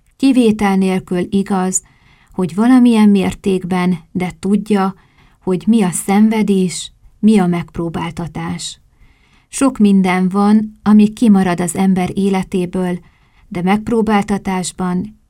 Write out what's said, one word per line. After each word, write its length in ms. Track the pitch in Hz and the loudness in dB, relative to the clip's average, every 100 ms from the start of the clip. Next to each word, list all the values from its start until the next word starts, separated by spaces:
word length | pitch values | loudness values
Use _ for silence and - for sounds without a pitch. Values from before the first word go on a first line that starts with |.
| _ _ | _ _
kivétel 600 | 269 254 226 214 208 190 | 0 2 2 2 0 0
nélkül 500 | 190 185 185 180 180 | 0 -2 -4 -4 -2
igaz, 520 | 196 196 196 185 185 - _ _ _ _ | -4 -2 -2 -2 -6 -8 _ _ _ _
hogy 220 | - 185 | -6 -4
valamilyen 540 | 170 233 254 240 220 214 | 0 4 6 6 6 4
mértékben, 920 | 202 185 - - 190 180 180 180 175 - | 4 0 -4 -4 -4 -2 -2 -2 -4 -6
de 180 | 185 180 - | -8 -8 -6
tudja, 560 | 190 208 214 202 190 - _ _ _ _ | -2 -2 0 0 -2 -6 _ _ _ _
hogy 220 | - 185 196 | -6 -2 0
mi 160 | 226 | 2
a 80 | 208 | 0
szenvedés, 1000 | 156 - 202 220 220 208 196 180 - - _ _ _ | -2 -2 2 2 2 0 0 0 -4 -14 _ _ _
mi 200 | 214 214 | 2 4
a 80 | 180 | 2
megpróbáltatás. 1300 | 175 165 - 170 160 165 160 170 - 165 175 - - _ _ _ _ _ _ _ | -2 -6 -8 -8 -8 -10 -10 -10 -10 -10 -10 -12 -16 _ _ _ _ _ _ _
Sok 300 | - 269 269 | -2 -2 2
minden 500 | 208 196 185 180 185 | 2 4 2 0 -2
van, 500 | 190 202 214 214 - | 0 2 2 0 -4
ami 260 | - 214 208 | 2 4 4
kimarad 520 | 214 233 196 190 175 | 2 2 4 2 -2
az 140 | 175 - | -4 -2
ember 340 | 190 185 180 | 0 0 -2
életéből, 840 | - 196 196 185 190 175 190 180 175 - _ _ _ _ | -2 -2 -2 -4 -4 -4 -4 -4 -6 -10 _ _ _ _
de 140 | 180 | -6
megpróbáltatásban 1600 | 180 208 214 226 214 208 202 202 - 185 180 - 180 180 214 - | -2 -2 0 -2 0 0 0 -4 -4 -6 -6 -6 -4 -4 -6 -12